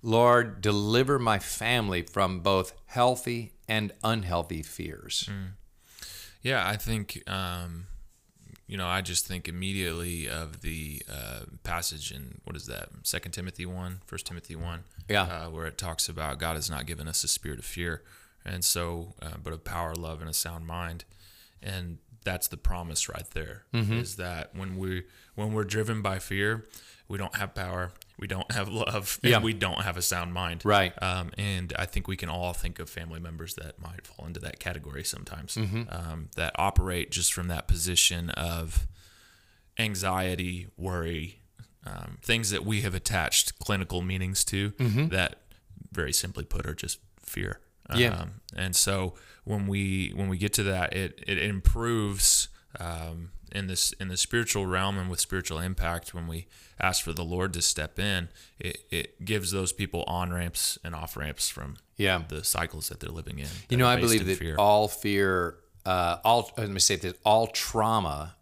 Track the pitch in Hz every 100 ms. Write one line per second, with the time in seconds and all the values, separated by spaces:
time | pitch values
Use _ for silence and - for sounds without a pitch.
0 | 117 113 120 120 117 95 98 104 104 117
1 | 131 143 117 104 - - 113 123 107 90
2 | 87 - 95 92 87 95 90 - - 127
3 | 123 127 - 120 113 - - 110 107 -
4 | 110 113 92 87 82 82 76 - 80 -
5 | - - - 101 95 98 - _ _ -
6 | - - - - 123 131 90 104 - 113
7 | 101 - - 95 92 90 87 85 95 -
8 | - _ _ _ - - - 98 90 92
9 | 90 87 - 92 82 87 95 95 90 82
10 | 87 85 67 69 82 80 80 80 76 71
11 | - 67 55 58 53 64 - 85 - 78
12 | 65 65 65 - - - - 52 50 -
13 | - - - 85 90 - 87 92 90 90
14 | - 82 - 87 - 82 85 85 90 -
15 | 85 104 90 85 82 80 80 - 90 80
16 | - 82 78 69 80 80 - 73 62 78
17 | 78 85 85 - - 69 - - 85 80
18 | - - - _ 90 90 87 87 85 85
19 | 85 - 80 78 78 80 - 87 85 82
20 | 82 80 80 78 82 82 82 85 85 82
21 | - - - - - - - 95 87 85
22 | _ 113 - 92 - 80 - 90 85 78
23 | - - - - 69 76 _ 120 107 113
24 | 120 98 90 85 80 - 95 92 95 92
25 | 90 - - - 107 107 101 107 110 110
26 | 101 95 - 98 101 113 110 - - -
27 | _ 98 95 - 98 - 92 90 90 -
28 | - - 98 95 - 113 98 110 - 107
29 | 98 - 120 117 113 110 95 87 98 87
30 | 87 90 87 87 90 85 101 101 92 -
31 | 92 92 85 - 101 95 90 - 92 -
32 | 92 95 87 85 90 85 85 87 85 -
33 | 82 82 85 80 82 - 78 - 90 90
34 | - - 80 85 - - - 90 73 67
35 | - - - - 69 - 107 107 117 85
36 | 85 80 78 - 80 - 95 98 92 90
37 | - - 85 - 87 85 - 85 82 87
38 | - 87 85 - 85 82 80 - - -
39 | - - - - _ _ _ - 110 98
40 | 95 92 92 90 90 90 92 - 92 90
41 | 82 82 82 - - _ - _ - 87
42 | 85 85 - 113 110 101 101 107 101 92
43 | - 101 80 - - - - 101 92 90
44 | 90 92 92 95 - 98 101 104 123 107
45 | 156 95 87 - _ - _ - - -
46 | 73 - - - - - - 78 - -
47 | - - - - 95 - _ _ - 120
48 | 120 87 85 98 - - 92 90 - 98
49 | 92 - - - - 104 98 98 98 95
50 | 92 50 95 92 104 - 98 95 85 92
51 | 92 - - 98 90 98 - 117 117 117
52 | 104 95 - - - - _ - 85 82
53 | 82 82 87 - - 101 95 92 - -
54 | 95 90 - 120 113 104 95 92 98 98
55 | 90 90 - 92 90 80 87 92 85 85
56 | - 87 85 82 85 - - - 92 90
57 | - 85 85 87 95 87 - - 76 -
58 | 101 95 82 - - _ 95 - - 85
59 | 69 _ 92 107 92 98 92 - 98 85
60 | - 87 90 87 87 - - - 85 80
61 | 80 - 73 - - - 71 - _ _
62 | 98 92 80 78 - - 85 78 - -
63 | 87 82 76 73 69 90 - 123 127 123
64 | 120 113 92 92 82 78 104 104 107 -
65 | 107 101 98 92 87 - _ - - 92
66 | 87 85 110 120 113 - 107 95 - 95
67 | 90 90 - 107 113 - - 113 110 113
68 | 87 71 80 -